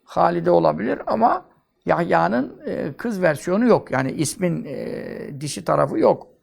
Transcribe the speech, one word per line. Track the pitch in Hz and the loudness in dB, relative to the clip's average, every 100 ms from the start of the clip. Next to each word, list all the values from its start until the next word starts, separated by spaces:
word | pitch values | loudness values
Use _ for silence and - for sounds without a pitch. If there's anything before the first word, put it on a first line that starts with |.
Halide | _ - 170 175 170 | _ 0 2 2 4
olabilir | 170 160 156 214 - - | 4 4 2 -2 -4 -2
ama | 220 233 359 - _ _ _ - | 2 2 0 -6 _ _ _ -2
Yahya'nın, | 160 170 170 170 226 277 - 285 | 0 2 2 2 0 -4 -8 -10
e, | - 165 | -6 -6
kız | 135 240 202 | -6 -6 0
versiyonu | 180 143 - 190 247 | 0 0 -2 2 4
yok. | 180 - | 4 2
Yani | 127 135 | -2 -2
ismin, | - 147 - 180 160 147 | -2 -4 -2 -2 -2 -4
e, | - - - - - - 143 | -8 -8 -8 -10 -12 -12 -10
dişi | 147 - 160 | -8 -6 0
tarafı | 147 143 285 | 2 2 2
yok. | 233 180 - _ | 2 2 -2 _